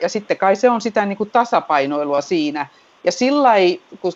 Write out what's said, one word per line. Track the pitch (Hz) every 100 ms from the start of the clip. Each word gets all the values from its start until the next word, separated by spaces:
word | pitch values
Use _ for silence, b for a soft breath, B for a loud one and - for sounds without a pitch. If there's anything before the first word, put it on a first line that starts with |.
ja | 180
sitten | 214 208 170
kai | 196 196
se | 247
on | 233
sitä, | 226 220 202
niin | 196
kuin, | 208
tasapainoilua | 233 247 196 - 147 139 147 147 143
siinä. | - 175 147 147 139 b b b
Ja | 175
sillai, | - 254 294 262 208 180 165 _ -
kun | 180